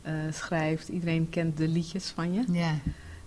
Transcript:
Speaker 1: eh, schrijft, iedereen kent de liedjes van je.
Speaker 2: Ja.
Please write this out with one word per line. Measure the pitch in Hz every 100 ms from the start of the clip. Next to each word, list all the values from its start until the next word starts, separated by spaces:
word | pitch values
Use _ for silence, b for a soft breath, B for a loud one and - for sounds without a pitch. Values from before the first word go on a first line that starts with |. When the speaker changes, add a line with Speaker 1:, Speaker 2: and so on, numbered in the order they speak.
Speaker 1:
eh, | 156 156 156
schrijft, | 156 - 165 156 160 -
iedereen | 180 170 165 165
kent | 175 165 151
de | 160
liedjes | 165 165 190 -
van | - 170
je. | 185 247
Speaker 2:
Ja. | 175 165 156 - B B B